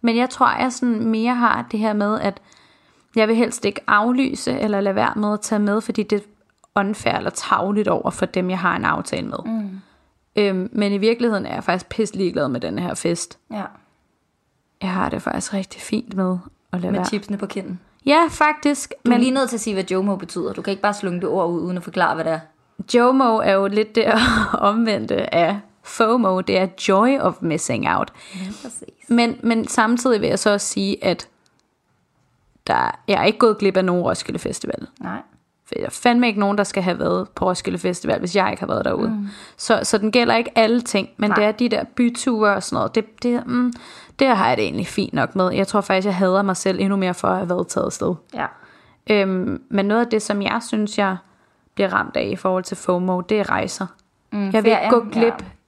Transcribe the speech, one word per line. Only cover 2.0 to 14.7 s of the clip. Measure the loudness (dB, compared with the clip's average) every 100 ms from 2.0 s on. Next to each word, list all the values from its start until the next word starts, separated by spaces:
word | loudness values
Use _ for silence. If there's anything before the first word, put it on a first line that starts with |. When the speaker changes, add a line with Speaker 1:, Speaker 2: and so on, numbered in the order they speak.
| 0 0
Speaker 1:
at | -2 -4 _ _ _ _ _ _ _ 0
jeg | 2
vil | 4
helst | 2 0 -4
ikke | -4 2
aflyse | 2 2 2 0 -2 -4 -2
eller | 0 0
lade | 0 0
være | 0 0
med | -2
at | -2
tage | -2 0
med, | 2 0
fordi | -2 -4
det | -2 -2
er | -4 _ _ _ _ -2
unfair | -2 -2 -2 0
eller | -2
tarveligt | -6 0 0 2 0 0
over | 0 -2
for | -2 -4
dem, | -2 -2
jeg | -2
har | -2 0
en | 0
aftale | -2 -2 -6 -6
med. | -8 -6
Speaker 2:
Mm. | -6 -6 -12 -18 _ _ _ _ -2
Speaker 1:
Øhm, | 0 0 -4
men | -2 0
i | 2
virkeligheden | 2 2 0 -2 -4
er |
jeg | -6
faktisk | -2 -4 -4
pisse | -4 -4 0
ligeglad | -2 0 -2
med | -2
den | -4 -4
her | -6
fest. | -4 -2 -2 -6 -14 _
Speaker 2:
Ja. | -12 -12 -14 _ _ _ _ _ _ _ _ _